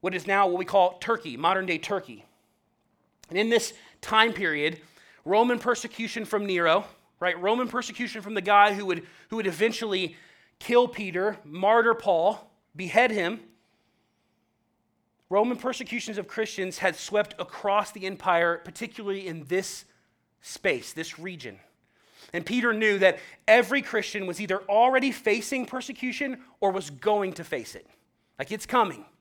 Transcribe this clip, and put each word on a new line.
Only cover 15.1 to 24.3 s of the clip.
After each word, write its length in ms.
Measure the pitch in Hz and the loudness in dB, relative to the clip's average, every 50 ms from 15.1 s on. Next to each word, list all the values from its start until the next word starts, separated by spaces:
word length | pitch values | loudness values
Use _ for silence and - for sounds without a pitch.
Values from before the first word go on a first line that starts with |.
| _ _ _ _ | _ _ _ _
Roman 260 | 180 202 214 240 247 | 2 2 2 2 0
persecutions 640 | 226 - 254 247 - 254 - 226 233 - - 220 196 | -4 -4 -6 -6 -6 -8 -8 -8 -8 -8 -8 -8 -8
of 100 | 190 - | -10 -8
Christians 500 | - - 220 214 - - 190 185 - - | -4 -4 -4 -4 -4 -6 -6 -6 -6 -2
had 180 | 175 190 170 | -2 -2 -2
swept 380 | - - - 202 208 208 208 - - | -4 -10 -2 0 0 0 0 -4 -12
across 500 | - - - - - 202 196 208 208 - | -12 -12 -12 -6 -2 0 2 2 0 -2
the 160 | - 214 185 | -8 -10 -10
empire, 540 | 190 190 156 - 185 175 170 170 170 170 170 - | -10 -10 -6 0 2 2 4 4 2 0 -2 -6
particularly 640 | 185 - - 233 226 - - 214 202 196 196 190 | -14 -12 -12 -12 -12 -12 -10 -6 -6 -6 -6 -6
in 180 | 185 165 165 147 | -10 -10 -12 -8
this 420 | 135 175 185 - - - - - _ _ _ _ _ _ _ _ _ _ _ _ | -4 -2 -2 -2 -4 -10 -14 -16 _ _ _ _ _ _ _ _ _ _ _ _
space, 500 | - - - - 196 151 123 - - - | -18 -18 -4 -2 -2 -2 -2 -4 -10 -12
this 260 | 160 160 - - - | -10 -10 -12 -12 -14
region. 400 | 160 190 180 160 123 120 98 95 _ _ _ _ _ _ _ _ _ _ _ _ - - - | -14 -14 -14 -12 -14 -16 -16 -18 _ _ _ _ _ _ _ _ _ _ _ _ -20 -8 -8
And 100 | 175 165 | -8 -4
Peter 300 | - 226 247 233 240 220 | -2 -2 2 2 2 2
knew 240 | 214 220 214 202 196 | 4 2 2 4 6
that 220 | 190 190 165 - - - - _ _ - | 6 6 4 4 -6 -18 -20 _ _ 6
every 320 | 214 240 240 - 262 277 | 6 6 6 4 0 -2
Christian 460 | 226 - - 220 190 - - 208 196 | -2 -2 -4 -4 -4 -2 -6 -6 -6
was 120 | 185 | -6